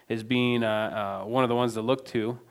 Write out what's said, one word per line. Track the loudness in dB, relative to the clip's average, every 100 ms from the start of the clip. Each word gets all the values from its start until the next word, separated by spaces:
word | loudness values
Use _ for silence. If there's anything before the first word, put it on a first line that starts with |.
| -6
as | -4
being, | 0 2 2 2
uh, | 0 0 -2 -2 -4 -4
uh, | -2
one | 2
of | 2
the | 2
ones | 0
to | 0
look | 0 -2 0
to, | -2 -2 -4 -12